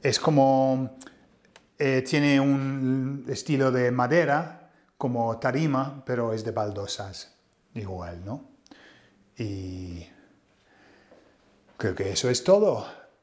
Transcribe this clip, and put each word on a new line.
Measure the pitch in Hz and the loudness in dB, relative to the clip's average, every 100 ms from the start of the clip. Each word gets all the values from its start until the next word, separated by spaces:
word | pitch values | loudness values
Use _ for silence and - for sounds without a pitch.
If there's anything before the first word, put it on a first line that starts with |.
Es | 143 120 | 0 0
como, | - 151 135 135 135 131 131 - - - _ _ _ - _ _ | 2 4 4 4 2 0 -2 -8 -20 -20 _ _ _ -20 _ _
eh, | 139 131 127 | 0 2 2
tiene | 151 143 139 | 2 4 4
un | 139 139 135 135 131 131 131 139 127 | 4 2 0 -2 0 0 -2 -4 -6
estilo | 135 - 143 135 | -8 -2 2 4
de | 127 123 | 4 2
madera, | 123 123 160 151 143 165 - - _ _ _ | 2 2 4 4 0 -2 -12 -20 _ _ _
como | 135 120 117 113 | -4 -2 -2 -2
tarima, | 131 127 160 135 139 139 - | 0 0 2 0 -2 -6 -6
pero | 123 117 | -2 -2
es | 110 | -2
de | 107 | -4
baldosas, | 107 104 101 98 - 98 92 - _ _ _ _ | -4 -4 -6 -8 -10 -10 -14 -18 _ _ _ _
igual, | 117 101 92 87 87 95 | -12 -10 -8 -10 -12 -10
¿no? | 135 - _ _ - - - _ _ _ _ | -12 -12 _ _ -20 -20 -20 _ _ _ _
Y | 113 98 92 92 90 87 82 - _ _ _ _ _ _ _ _ _ - _ _ _ _ _ _ | -8 -8 -10 -10 -12 -12 -16 -20 _ _ _ _ _ _ _ _ _ -20 _ _ _ _ _ _
creo | 107 90 | -4 -2
que | 95 | -4
eso | 98 127 | -2 0
es | 127 | -2
todo. | - 196 202 120 95 - - _ | 4 4 4 0 -4 -16 -20 _